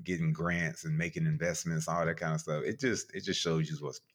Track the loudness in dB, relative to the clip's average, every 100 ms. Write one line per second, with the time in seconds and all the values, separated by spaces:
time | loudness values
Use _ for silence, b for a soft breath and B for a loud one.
0 | -2 0 2 2 2 2 0 -2 -2 0
1 | 0 0 0 2 0 0 0 0 0 2
2 | 2 0 0 0 0 -2 -2 0 0 0
3 | -2 -6 -2 0 2 2 2 -2 -6 -8
4 | -14